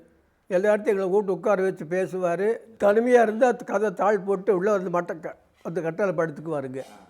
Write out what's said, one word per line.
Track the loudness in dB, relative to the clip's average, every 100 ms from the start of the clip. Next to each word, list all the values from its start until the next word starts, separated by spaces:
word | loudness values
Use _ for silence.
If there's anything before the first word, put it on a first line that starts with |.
| -14 _ _ _ -2
எல்லா | 0 2
இடத்தையும் | 2 2 0
எங்களை | 2
கூப்பிட்டு | 0 0
உட்கார | -2 0 2
வச்சு | 0 -4
பேசுவாரு. | -4 -4 -4 -2 -2 0 -2 -4 -8 0
தனிமையா | 2 4 6 6
இருந்தா | 4 4 2
அது | 2
கதை | -2 -2 -2
தாழ் | 0 0 0
போட்டு | 0 -2 0 0
உள்ள | 2
வந்து | 0 -2
மட்டக்க-, | -4 -4 -8 -12 -16 _ _
அந்த | -10 -6
கட்டளை | -4 -2 -2
படுத்துக்குவாருங்க. | 0 -4 -4 -8 -6 -6 -10 -14 -18